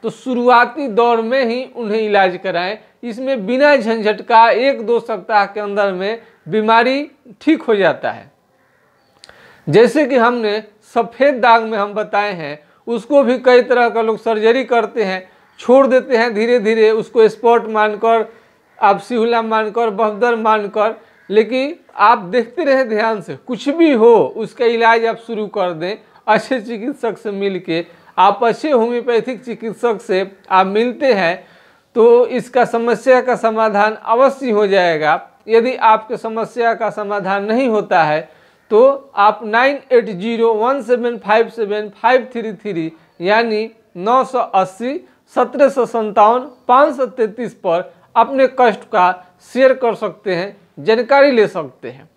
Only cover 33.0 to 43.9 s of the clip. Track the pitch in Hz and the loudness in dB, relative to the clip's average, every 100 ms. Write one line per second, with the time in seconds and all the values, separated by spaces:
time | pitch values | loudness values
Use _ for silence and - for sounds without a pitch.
33 | 262 254 247 220 226 220 220 202 208 214 | 2 2 2 -2 -2 0 0 2 0 -2
34 | - 226 269 277 269 208 208 190 175 160 | -2 2 2 0 -2 0 2 2 2 0
35 | 151 165 - _ - 226 226 262 220 220 | 0 -2 -4 _ 0 0 2 0 2 2
36 | 220 214 226 220 214 - 233 220 220 202 | 0 -10 -8 -6 -8 -2 -2 -2 -4 -6
37 | 202 208 190 196 202 226 269 214 - 185 | -6 -6 -4 -4 -2 -2 0 -2 0 0
38 | 156 151 - _ _ _ _ 214 262 277 | 2 0 -4 _ _ _ _ 4 4 2
39 | - - 202 214 226 220 262 285 _ 247 | -8 2 2 2 -4 0 0 -2 _ 0
40 | 214 175 214 233 226 220 226 277 220 247 | 0 -8 -6 -2 0 0 -2 -2 -2 -2
41 | 240 233 190 220 226 - 208 208 214 202 | -2 -8 0 0 0 -4 -6 -6 -8 -4
42 | 226 262 220 233 226 190 208 170 160 - | 2 2 0 -10 -10 -10 -8 -8 -8 -10
43 | _ _ 175 214 233 214 220 _ _ | _ _ -2 0 0 -4 -6 _ _